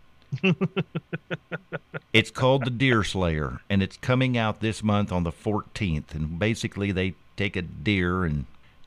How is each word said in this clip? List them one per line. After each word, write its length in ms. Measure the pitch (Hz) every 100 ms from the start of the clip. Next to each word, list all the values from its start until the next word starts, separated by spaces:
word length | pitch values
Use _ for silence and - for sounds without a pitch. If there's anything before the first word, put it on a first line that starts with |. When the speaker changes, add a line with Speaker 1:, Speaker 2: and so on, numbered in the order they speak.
| - - - 135
Speaker 1:
<laughs> 140 | 190 - 190 190 - 165 - 165 - 165 - 170 - 160 _ 151 _
Speaker 2:
It's 180 | 113 -
called 340 | - 127 135 127
the 40 |
Deer 340 | 117 135 113 95
Slayer, 560 | 98 87 76 69 67 -
and 120 | 98
it's 140 | 92 -
coming 400 | - 127 131 120
out 220 | 110 -
this 240 | 110 101
month 280 | 107 104 101
on 100 | 90
the 80 | 85
fourteenth. 800 | - 110 104 - - 98 76 -
And 240 | 78 78 82
basically, 540 | 107 113 - - 101
they 220 | 92 95 - - -
take 180 | 101 95
a 60 |
deer 640 | 85 73 90 98 90 92 87
and 200 | 73 67 - - -